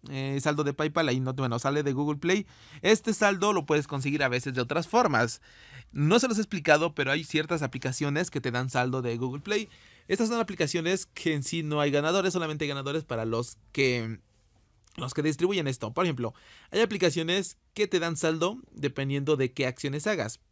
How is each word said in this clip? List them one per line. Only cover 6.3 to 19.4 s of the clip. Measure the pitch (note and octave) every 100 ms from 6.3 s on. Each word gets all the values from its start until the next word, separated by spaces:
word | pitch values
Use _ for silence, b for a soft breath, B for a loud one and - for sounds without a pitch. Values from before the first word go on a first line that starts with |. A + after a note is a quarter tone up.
| G#3+
he |
explicado, | G#3+ F#3+ D3 D3+ E3 D3+
pero | C3
hay | C#3+ D#3
ciertas | D3+ D#3 E3+
aplicaciones | C#3 - C3 C3 C#3+ C#3+ F3
que | C#3+
te | C3
dan | B2 B2+
saldo | B2+ B2+ C3
de | B2 A#2
Google | B2+ C3+
Play. | G3 G#3+ A3 B B B B
Estas | G3 A3
son | A#3
aplicaciones | A3 F#3 D#3 F3 E3 F#3+ -
que | - E3+ D3+
en |
sí | C3+ E3
no | D3+ D3+
hay | D3
ganadores, | C#3+ D3+ F#3 F#3
solamente | F3 D#3+ D3+ D3+
hay |
ganadores | C#3 C3+ D3+
para | D3+ A#2 A2+
los | A2+ B2 - _
que, | - C3+ B2 A2+ A2+ _ _ _ _ _ _ _ -
los | B2+
que | C3+
distribuyen | D3+ D3 F3 G3 C#3+
esto. | C3 A2
Por | B2 F3+
ejemplo, | C3 A#2 B B B B
hay | G3
aplicaciones | A3+ G3+ F3 D#3 E3 F#3 F#3+ - _ -
que | G#3
te | F3+
dan | E3+ D#3
saldo | E3 D#3+ F3 A#3 -
dependiendo | - C#3+ - C3+ C#3 C#3
de | D3